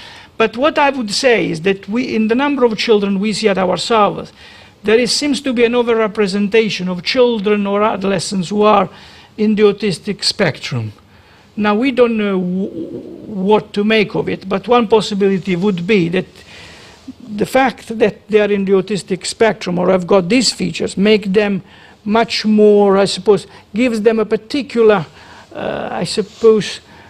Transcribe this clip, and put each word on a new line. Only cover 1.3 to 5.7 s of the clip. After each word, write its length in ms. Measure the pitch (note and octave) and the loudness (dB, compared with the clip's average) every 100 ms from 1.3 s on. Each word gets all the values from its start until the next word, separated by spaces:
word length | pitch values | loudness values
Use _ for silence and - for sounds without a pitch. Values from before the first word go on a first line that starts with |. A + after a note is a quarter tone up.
| A3 E3+ | 2 0
is 120 | E3 | -2
that 260 | F3+ G3 - | -2 -4 -4
we, 260 | A3+ B3+ | -4 -2
in 140 | A3+ A3 | -2 0
the 60 | |
number 300 | A#3 C#4+ C#4+ | 0 0 2
of 120 | A#3+ G#3+ | 0 0
children 440 | - G#3 G3 G3 | 2 2 2 -2
we 120 | G#3+ | -2
see 160 | G3+ G#3+ | 0 0
at 100 | F#3+ | 0
our 180 | F#3 F3+ | 0 -2
service, 560 | - A3+ G3+ D#3+ - - - - - _ | 0 2 2 0 -12 -18 -20 -20 -20 _
there 160 | G#3 A3+ | 0 2
is, 140 | A#3+ | 2
seems 280 | - D4 B3+ | -2 -2 -2
to 100 | C4+ | -2
be 120 | B3 | 0
an 80 | A#3 | 2